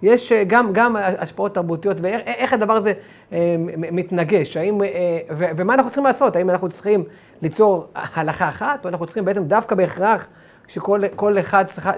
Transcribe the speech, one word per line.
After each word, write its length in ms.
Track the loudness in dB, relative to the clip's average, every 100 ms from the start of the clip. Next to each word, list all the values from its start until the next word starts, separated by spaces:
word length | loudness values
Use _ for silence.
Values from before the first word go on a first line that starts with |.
יש, 300 | 4 4 4
אה, 120 | 2 4
גם, 260 | 2 4
גם 220 | 2 2 2
השפעות 560 | -2 -2 -6 -6 -4 -2
תרבותיות, 420 | -4 -2 -2 -2
ואיך, 200 | -2 -4 -6
איך 280 | -4 0
הדבר 200 | 0 2
הזה, 200 | 2 2 -2 -8 -20 -8
אה, 220 | -2 0 0
מ-, 220 | -2 -6
מ-, 140 | -4 -4
מתנגש? 640 | -2 -2 2 2 0 -2
האם, 260 | -2 0
אה, 360 | 0 0 -2 -2 -4 -4
ו-, 140 | -2 0
ומה 160 | 2
אנחנו 160 | 2 2
צריכים 160 | 2 0
לעשות? 300 | 2 2 2
האם 140 | 0
אנחנו 200 | 0 -2
צריכים 340 | -4 0 0 0 -10 -20 -8
ליצור 460 | -2 4 4 4 -2 -10
הלכה 540 | -8 -4 -4 -2 -2
אחת, 300 | -2 -4 -4
או 60 | -4
אנחנו 160 | -6 -6
צריכים 200 | -4 -2
בעצם 180 | -2
דווקא 320 | 0 0 2 0
בהכרח 520 | 0 0 0 0 -4 -20 -20 _ -14
שכל, 300 | -6 0 0 0 0
כל 240 | 0 2
אחד 260 | 2 2 2
צריך, 220 | -2 -4